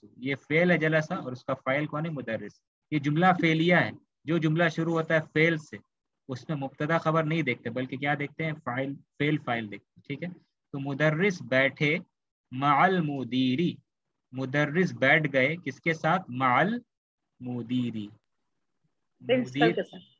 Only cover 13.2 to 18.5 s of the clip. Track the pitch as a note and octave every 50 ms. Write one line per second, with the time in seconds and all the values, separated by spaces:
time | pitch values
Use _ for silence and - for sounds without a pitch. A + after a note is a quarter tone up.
13.2 | B2 A#2 B2+ B2+ C3 B2+ B2+ D3 F3 D3 A#2 - _ _ _ _ _ _ _ _
14.2 | _ _ B2+ B2+ C3 B2+ C3+ D3 D3 D3 D3 F3+ F#3 D3 A#2+ A2+ C3 C3+ D#3 D#3+
15.2 | D3+ C3+ C3 C3 B2+ C#3+ E3 F3 - C3+ B2+ - - E3+ D#3+ D#3+ - D#3 F3 F#3
16.2 | F#3+ - A#2+ B2+ C3 B2+ B2 C3+ E3 G#3 A#3+ A#3+ - _ _ _ _ _ _ _
17.2 | _ _ _ - B2 B2 B2 A#2+ A#2 A#2 B2 B2+ A#2+ A#2 A2 G#2+ G#2 G#2 G#2+ _
18.2 | _ _ _ _ _ _